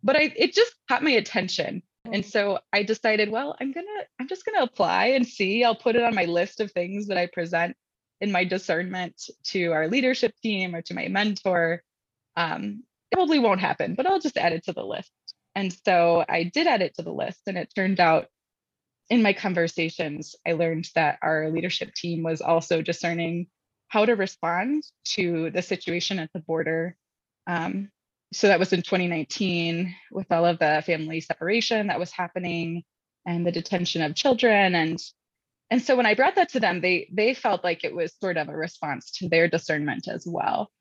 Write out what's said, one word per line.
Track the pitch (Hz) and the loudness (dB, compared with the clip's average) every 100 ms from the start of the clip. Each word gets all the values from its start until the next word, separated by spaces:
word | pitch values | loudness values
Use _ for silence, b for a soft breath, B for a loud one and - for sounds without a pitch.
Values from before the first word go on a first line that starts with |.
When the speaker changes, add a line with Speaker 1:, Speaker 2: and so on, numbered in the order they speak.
Speaker 1:
but | 208 294 | 4 2
I, | 302 - | 2 2
it | - | 0
just | - 466 _ - | 4 2 _ -2
caught | - | 0
my | 302 | 2
attention. | 240 208 208 180 - 151 180 _ _ | 2 0 -4 -4 -4 -4 -6 _ _
And | 233 208 | -6 -4
Speaker 2:
Mm. | 202 | -2
Speaker 1:
so | 226 202 196 _ | 0 0 -2 _
I | 202 | -2
decided, | 202 220 226 214 208 | 0 0 0 2 0
"Well, | 220 285 - | 0 -4 -6
I'm | 277 | -6
gonna, | 269 381 427 - _ | -6 -8 -10 -12 _
I'm | 262 | -10
just | 370 | -8
gonna | - 427 | -2 0
apply | 254 - 170 180 208 | 0 0 2 2 2
and | 269 240 | 2 0
see. | - 190 214 | 0 0 2
I'll | 240 226 | 2 2
put | 247 | 2
it | 233 | 2
on | 233 214 | 2 2
my | |
list | 175 170 185 - | 0 0 0 -2
of | 208 | -4
things | - 175 202 208 | -2 -4 -6 -2
that | 185 | -2
I | 175 | -2
present | - 170 175 175 - _ _ _ _ | -2 -2 0 -2 -4 _ _ _ _
in | 202 | -2
my | 185 | 0
discernment | 185 185 185 165 185 185 175 - - - | 0 -2 0 -2 -2 -6 -8 -10 -18 -14
to | - 190 170 | -6 -2 0
our | 160 160 | 2 2
leadership | 247 254 254 233 - | 2 2 2 0 -2
team | 226 202 185 | -4 -2 -2
or | 170 | -6
to | - | -8
my | 175 - | -8 -4
mentor. | 196 214 196 190 175 165 170 _ _ _ _ _ - | 0 0 0 0 2 2 -2 _ _ _ _ _ -4
Um, | 165 - 208 208 - _ _ | -2 -2 -6 -10 -14 _ _
it | 370 | 0
probably | 339 311 | 4 4
won't | 233 190 | 4 4
happen, | 180 - 135 | 0 -2 -2
but | 196 302 | 0 0
I'll | 381 | 0
just | 302 - | 0 0
add | 175 | 0
it | 165 | -2
to | - | -6
the | 175 | -8
list." | 196 202 196 _ - - _ | -6 -8 -12 _ -20 -20 _
And | 196 190 175 | -4 -4 -2
so | - 180 170 170 - | 2 4 6 4 2
I | 170 | 0
did | 175 277 339 | 0 0 2
add | 233 | 2
it | 180 - | 0 -4
to | |
the | 170 | -10
list. | - - 185 - | -6 -6 -8 -8
And | 185 | -6
it | 160 | -6
turned | - 190 190 | -2 0 4
out | 175 160 - _ _ _ _ _ _ _ _ | 6 4 0 _ _ _ _ _ _ _ _
in | 240 | 4
my | 214 | 4
conversations, | 196 202 175 170 - 165 - 160 147 151 - - | 2 0 0 0 0 -4 -2 -6 -6 -12 -8 -4
I | |
learned | 160 165 160 165 | 0 0 -2 -2
that | - 151 - | 0 0 0
our | 160 156 156 | 0 0 0
leadership | 160 175 - - | -2 -4 -4 -6
team | - 175 170 | -8 -6 -4
was | 165 160 | -4 -4
also | - 165 - 165 | 2 0 2 -2
discerning | 156 170 175 170 165 170 175 _ _ _ _ | -2 -4 -4 -2 -2 -4 -8 _ _ _ _
how | 214 214 | 2 2
to | 226 | 2
respond | 196 - 165 170 226 302 - _ | -2 -4 -4 -2 0 -2 -4 _
to | - - 180 170 160 | -6 -2 0 0 -2
the | 180 | -4
situation | 180 180 - 175 - 190 | -4 -6 -4 -4 -4 -4
at | 160 | -6
the | 180 | -10
border. | 156 160 160 160 170 - _ _ _ _ - | -6 -4 -2 -2 -4 -8 _ _ _ _ -6
Um, | 175 170 185 202 _ _ _ _ | -4 -4 -6 -8 _ _ _ _
so | - 202 | 0 4
that | 185 | 4
was | - | 2
in | 185 | 0
twenty | - 185 180 | 0 0 0
nineteen | 165 147 - 190 175 165 165 180 180 B | -4 -6 -4 -2 0 -2 -2 -4 -8 B
with | 196 190 | -12 -2
all | 170 170 | 2 2
of | 170 | 2
the | 156 156 156 | 2 2 0
family | 160 156 160 | -2 -2 -6
separation | - - 165 226 220 226 208 | -6 -6 0 0 0 0 0
that | 156 | -2
was | 175 | -4
happening | - 175 185 175 170 165 170 - _ _ _ 180 | -6 -6 -4 -4 -4 -4 -6 -10 _ _ _ -6
and | 170 175 | -2 0
the | |
detention | 175 175 185 175 175 | -2 -2 -2 -2 -2
of | 151 | -2
children. | 160 285 240 240 208 190 | 0 0 4 6 6 4
And, | 175 160 165 - _ _ _ _ _ _ | 2 0 -2 -8 _ _ _ _ _ _
and | 247 | -2
so | 233 254 | 2 4
when | 226 | 4
I | |
brought | 214 277 392 | 4 4 4
that | 349 | 2
to | 262 | 2
them, | 208 180 | 0 2
they, | 180 180 - | 2 0 -2
they | 190 220 | 0 0
felt | 254 233 190 | 2 0 0
like | 180 165 | 0 -2
it | 165 | -4
was | - 156 _ | -4 -6 _
sort | 190 170 | -4 -2
of | 156 | -4
a | 151 | -4
response | 165 - 151 135 - - | -8 -6 -6 -6 -8 -8
to | 180 | 0
their | 165 170 | 4 4
discernment | 175 - 156 147 - - | 2 -2 -2 -2 -4 -6
as | - 175 | -8 -8
well. | 170 - - 208 _ | -4 -2 -2 -4 _